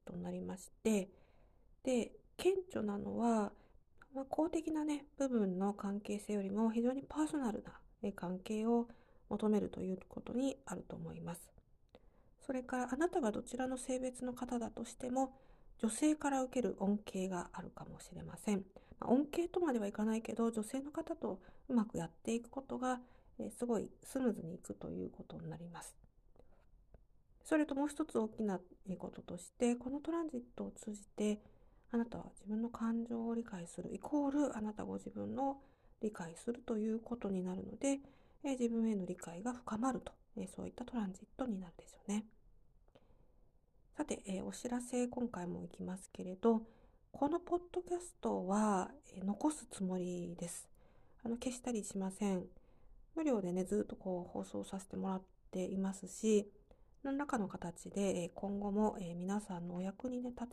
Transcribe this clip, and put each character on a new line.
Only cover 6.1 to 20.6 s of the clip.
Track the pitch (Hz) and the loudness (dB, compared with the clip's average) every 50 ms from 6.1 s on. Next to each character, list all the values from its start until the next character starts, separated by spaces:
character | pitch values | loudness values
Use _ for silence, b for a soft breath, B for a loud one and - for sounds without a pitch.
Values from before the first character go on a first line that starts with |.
| 208 202 | -4 -2
性 | - - 208 | -2 0 0
よ | 208 | 0
り | 196 190 | 0 0
も | 196 214 226 226 | 2 4 4 4
非 | 220 233 | 4 4
常 | 233 247 | 4 4
に | 262 269 277 | 2 2 -4
パ | - - 294 | -2 0 0
ー | 311 | 2
ソ | 302 311 | 2 2
ナ | 294 262 220 | 2 2 2
ル | 214 - - | 0 -2 -6
な、 | - - - - - - _ - | -8 -14 -16 -20 -20 -12 _ -4
え、 | 202 | -4
関 | 196 - - 175 185 185 | -4 -2 -4 -4 -4 -4
係 | 185 - 214 214 220 | -2 -2 -2 2 4
を | 233 233 233 233 233 B B B B B B B - | 4 4 4 4 0 B B B B B B B -4
求 | 214 208 220 | -2 2 4
め | 214 214 202 | 6 6 6
る | 185 - | 4 2
と | - - | -2 -4
い | 180 185 185 | -2 -2 -2
う | 185 - - | -4 -6 -10
こ | - - | -12 -10
と | - - - | -8 -2 0
に | 247 269 269 - - - | 2 2 2 0 -2 -6
あ | - 185 | -8 -8
る | 180 | -8
と | - - 170 | -6 -8 -8
思 | 170 165 165 160 | -8 -8 -8 -8
い | 165 | -8
ま | 165 170 170 | -8 -8 -8
す。 | 170 - - _ - - _ - _ - _ b b b b b b b b b _ - | -8 -12 -18 _ -20 -20 _ -20 _ -20 _ b b b b b b b b b _ -6
そ | - | -4
れ | 262 254 | -4 -4
か | 247 247 262 | -2 -2 -2
ら、 | 254 247 247 | -2 0 0
あ | 262 | 2
な | 269 330 | 2 2
た | 359 - 370 | 4 4 4
が | 269 214 | 4 4
ど | 214 - | 4 2
ち | 233 - - | -2 -4 -2
ら | 247 262 262 | -2 0 0
の | 262 | 0
性 | 254 - - 254 254 | -2 -2 -2 0 0
別 | 254 254 247 - 254 | 0 -2 -2 -2 -4
の | 247 247 | -4 -2
方 | - 254 247 247 240 | -4 -2 -2 0 0
だ | 226 208 | 0 -2
と | - 226 233 | -4 -6 -8
し | - - | -8 -8
て | - 254 247 | -6 -4 2
も、 | 247 262 269 262 B B B B B B B B B | 4 4 4 4 B B B B B B B B B
女 | - - 220 | 0 2 2
性 | 220 - 302 302 302 | 4 6 6 6 6
か | 302 - 285 | 6 4 2
ら | 277 269 262 | 4 4 2
受 | 254 - | 2 2
け | 262 | 2
る | 233 190 - - | 2 2 2 2
恩 | 196 196 208 208 - - | 4 4 4 4 0 -4
恵 | - 190 185 190 | -2 -2 0 0
が | 185 175 170 - - | 0 -2 -2 -4 -8
あ | 180 | -8
る | 170 - | -10 -10
か | - - 160 | -10 -12 -12
も | 170 170 - | -12 -12 -12
し | - - 180 | -14 -12 -10
れ | 165 | -10
ま | 165 160 165 | -8 -8 -10
せ | - - 220 202 | -2 2 4 4
ん。 | 190 196 - B B B B B - | 4 2 -2 B B B B B -6
ま | - | 4
あ、 | - | 6
恩 | 240 269 294 285 - | 6 6 6 4 2
恵 | 339 339 | 0 0
と | 349 - 370 | 2 2 2
ま | 349 311 247 | 4 4 4
で | 226 | 4
は | 202 | 2
い | 202 | 0
か | 208 - 214 | 0 2 2
な | 220 220 | 2 2
い | 226 | 2
け | 226 226 214 | 0 -2 0
ど、 | 220 226 233 | 2 2 2
女 | 233 226 | 2 0